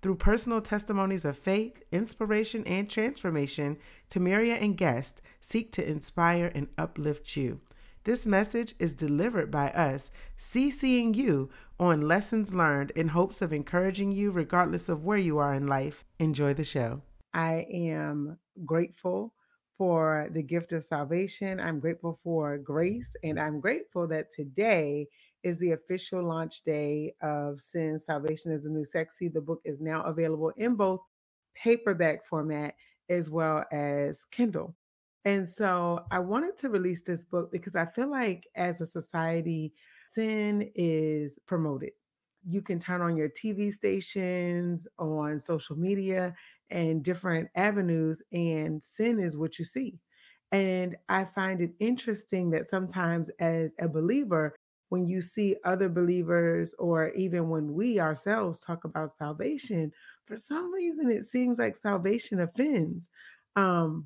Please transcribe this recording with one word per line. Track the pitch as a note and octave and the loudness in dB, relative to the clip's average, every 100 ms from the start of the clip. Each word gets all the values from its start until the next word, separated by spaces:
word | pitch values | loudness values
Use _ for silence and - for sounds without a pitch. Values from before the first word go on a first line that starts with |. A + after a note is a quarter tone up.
Through | G3 | -2
personal | F3+ G#3 A3 A#3 A3+ | 4 6 6 2 0
testimonies | G#3+ G#3 G3+ G3+ F#3+ F#3+ D3+ | 0 -2 0 0 0 0 -2
of | C#3 | -2
faith, | - G3 A3+ - - | 0 0 0 -8 -4
inspiration, | F3 A3+ - A3 G#3+ A3 A3+ | -2 -2 -2 0 0 0 -4
and | G#3 F3+ G#3 | -2 -2 -2
transformation, | - A3 C#4 F#3 D#3+ C#3 - C#3+ D3 - - _ | 0 -2 -2 -2 0 0 -2 -2 -4 -10 -20 _
Tamaria | F#3+ F3+ G3+ A#3 A#3 | 0 2 4 4 2
and | G#3 | 0
guests | F3+ F3 A#2+ C3+ - - - | 2 2 2 -2 -8 -14 -14
seek | - A3 A3+ | -2 -2 0
to | - D#3 | -4 -2
inspire | D3+ - - E3+ F3 F3 | -2 -2 2 4 4 2
and | - D3 - | -2 -6 -4
uplift | D#3+ - D3 D3 - - | -6 -2 -4 -4 -6 -4
you. | B2+ B2 - - - - | -2 -4 -12 -20 -20 -8
This | - B3 | 0 2
message | A3+ G3 G#3 A#3 A#3 - | 4 4 4 0 -2 -2
is | E3+ | -2
delivered | C3+ D#3 D3 G#3+ A3 D3+ | -2 0 2 2 0 0
by | D3+ C#3+ | 0 0
us, | - D3+ C#3 - - - - | 2 0 0 -6 -10 -16 -6
C | - B3 C#4+ | 0 2 4
C'ing | C4 C4 B3 A#3 | 4 4 4 4
you | G#3+ C4+ C#3+ C3+ - - - | 2 2 2 0 -10 -20 2
on | F3+ D#3 D3+ | 4 4 4
lessons | F3+ G#3 A3 G#3 | 4 4 0 0
learned | F#3 D#3+ C#3+ C#3+ | 2 4 4 0
in | - E3 | 0 2
hopes | D#3+ F#3+ - | 2 2 0
of | F3 | -2
encouraging | D3+ C#3+ F3 F#3+ F#3+ G3 | -2 0 2 2 0 -2
you | G3 G#3 | 0 0
regardless | F3+ D3 F3+ F3 E3+ - | 0 2 4 4 2 -2
of | E3 | -2
where | D#3+ G#3 | 2 2
you | F3+ D3 | 2 2
are | C#3+ | 2
in | C#3 C#3 | 2 2
life. | C3+ C#3+ - - _ | 2 0 -8 -20 _
Enjoy | D#3+ C#3+ C#3+ | 0 2 2
the | C#3 | 2
show. | D3+ C#3 A#2 C3 - - _ | 0 0 -2 -4 -12 -20 _
I | E3+ E3 E3 - | -2 0 0 -2
am | F3 E3+ D#3 D3+ D3 D3 E3 _ - | -4 -2 -2 -4 -4 -4 -8 _ -14
grateful | D3+ D#3+ E3+ - F#3 F#3 A3+ _ _ _ _ _ | 0 0 0 -4 -4 -4 -6 _ _ _ _ _
for | F#3 E3 D#3 D#3 D3+ | 2 4 4 2 0
the | D#3+ | -4
gift | C#3 E3+ E3+ | -2 -2 -2
of | E3 | -6
salvation. | D#3 D3+ C#3+ E3+ F#3+ - G3 F#3+ | -4 -4 -2 -2 -2 -4 -6 -4
I'm | E3 D#3 | -4 -2
grateful | D#3 E3 E3+ D#3+ | -4 -4 -6 -6
for | E3+ E3 D3 C#3+ | -2 -2 0 -4
grace, | C#3+ D3 F3 A#3 B3 - | -2 0 0 -2 -8 -8
and | D#3+ D#3 | -4 -2
I'm | D3+ D3+ | -2 0
grateful | F#3 D4+ - F3+ E3+ | 0 -2 -4 -4 -2
that | D#3 D3+ | -2 -4
today | - C#3+ C3+ A3 F#3+ D3+ D3 C#3+ _ _ _ | -10 -8 0 4 4 2 -2 -4 _ _ _
is | F3+ E3+ | -4 0
the | F3+ | 0
official | D#3+ _ F#3 - F#3 | 0 _ -6 -4 -2
launch | E3+ D#3+ D#3+ - | -2 -2 -4 -6
day | - D3+ D3 D3+ D#3 - | -4 -2 0 -2 -4 -6
of | D#3 D3 D3 C#3+ | -4 -2 -4 -6
Sin, | - E3+ D#3+ D#3 | -6 -2 -2 -2
Salvation | - D3+ D3+ D#3 E3+ | -2 -2 -2 -2 -2
is | D#3 | -4
the | D3 | -2
New | D#3 | -4
Sexy. | D3 E3+ E3 - F3 | -2 -2 -4 -4 -2
The | D#3+ | -2
book | D3 E3 | -2 -6
is | D#3 C#3+ | -4 -6
now | D#3 D#3+ | -4 -2
available | D#3+ D#3+ E3 D#3 D#3+ - | -2 -2 0 0 -2 0
in | A3+ | 0
both | A#3 F#3+ F#3 - _ _ _ _ - | 2 2 0 -6 _ _ _ _ -2
paperback | A#3 A#3 A#3 F3+ E3 D3 - | 4 4 4 4 2 2 -4
format | D#3+ D3+ D3 D3 - _ _ _ | -2 -2 -2 -4 -10 _ _ _
as | F3 D#3+ | 0 0
well | D#3+ D#3+ D#3 - | 0 2 2 0
as | D3+ D3 C#3+ C#3+ D3+ - | -2 0 0 -2 -4 -12
Kindle. | - A#3+ E3 E3+ - _ _ _ _ | 0 0 0 -6 -12 _ _ _ _
And | G3+ G3+ F3+ | 0 0 0
so | - G#3 F3+ F3 E3+ - | -2 0 2 0 -2 -2
I | F#3 | -2
wanted | F3+ A3+ E4+ - | 0 0 -2 -4
to | C#4 | -2
release | G3+ F3+ E3+ | 0 0 -2
this | - E3+ | -4 -6
book | - F3+ E3+ | -2 -4 -4
because | - F3+ | -6 -4
I | F3 E3+ | -2 -2
feel | - C4+ | -2 -2
like | C#4 A#3 F3 - | 0 -2 -2 -8
as | - F3+ E3+ | -4 -4 -2
a | E3 | -6
society, | F3 D#3+ E3+ E3 E3 E3 E3 D#3 _ - - - | -6 -4 -2 0 0 0 -2 -4 _ -20 -20 -8
sin | - A3 G#3+ G#3 G#3 G#3 | -2 0 0 2 0 -2
is | - E3+ D#3+ D#3 D3+ D3 - - | 0 2 2 2 0 -2 -8 -4
promoted. | F3 D#3 C#3 C#3 - _ _ _ _ F#3 | 0 0 -2 -6 -12 _ _ _ _ -4
You | F#3 | -4
can | G3+ F3 | -2 -4
turn | E3+ F3+ | -2 0
on | E3+ E3 | 2 2
your | D#3 | 0
T | - A3 | -2 -4
V | G3+ G#3 | -2 -2
stations, | G3+ G3+ F#3+ F#3 G3+ F#3 F3+ F3 F3 F3 E3+ E3 - | 0 0 0 -2 -4 -2 0 0 0 -2 -4 -6 -8
on | D#3+ D#3 D3 D3+ | -4 -2 -2 -4
social | - E3 - D3+ | -2 -4 -4 -4
media, | F3+ G3 F#3+ F#3 F3+ F3 - _ _ | 0 0 0 0 -2 -6 -20 _ _
and | F3 E3 D#3+ | -2 2 2
different | D3+ F3 F#3 E3 E3 | 0 -2 0 0 0
avenues, | - G3+ G#3 F3+ E3 D#3+ D#3+ - | 0 2 2 2 2 2 -2 -6
and | F3 E3+ D#3 D#3 D#3 | -2 0 0 -2 -4
sin | - - A3 A3+ | -8 -2 0 2
is | F3 D3+ | 0 -2
what | D#3+ - | -4 -4
you | |
see. | E3 C4 C4 E3+ _ _ _ _ _ | -8 -6 -8 -10 _ _ _ _ _
And | G3 F#3+ F#3 F3+ E3+ - | 0 2 0 -2 -6 -2
I | F#3+ | 0
find | F#3+ - F#3+ F#3 | 0 -2 -2 0
it | F3 - | -2 0
interesting | A3 B3 - G#3 - F#3+ F3 | 0 0 -2 -6 -2 0 2
that | D#3+ D#3+ | 0 0
sometimes | F#3+ F#3 F3+ E3+ E3+ D#3 - | -2 -2 0 0 0 -2 -2
as | E3+ E3 D#3+ - | 0 2 -2 -2
a | E3 | -2
believer, | D#3 E3+ C4 B3+ E3 D3+ - _ _ _ | 0 2 0 2 2 0 -4 _ _ _
when | F3+ F3 | -2 0
you | F#3 | -2
see | F3+ - G3+ G3 | -4 0 0 2
other | F3+ F#3 F#3+ | 0 2 2
believers, | E3+ F3 F3+ E3+ F3 E3+ E3+ E3+ - | 2 2 2 2 4 4 2 -2 -2
or | F3 E3 D#3+ | 0 2 2
even | - F#3+ F3 E3 | 0 0 0 0
when | D#3+ D3+ | 0 -2
we | D3+ A#3+ G#3+ | 0 2 2
ourselves | D#3+ D3+ G3+ A3 F#3+ E3 | 2 0 0 0 0 -4
talk | - E3+ | -6 -6
about | E3 D#3+ D#3 - | -4 -6 -6 -6
salvation, | D3 D3+ C4+ D4 - F#3 D#3 - - - | -8 -4 -2 -4 -2 -2 -2 -6 -20 -20
for | _ A3 | _ -12
some | - D4+ F4+ | -6 -4 -4
reason | F#4+ F4 D4+ C4 | -2 -2 0 0
it | G#3+ | 0
seems | - B3 B3 A#3+ | 0 0 0 2
like | A#3 - | 0 0
salvation | G#3+ G3 F3+ A3+ - F#3+ | -2 0 2 0 0 0
offends, | E3+ - D4 C4 E3 F3 - - - - _ | 0 0 2 2 0 -2 -10 -20 -20 -20 _
um, | - F#3+ F3 E3 D#3+ | 2 4 4 2 0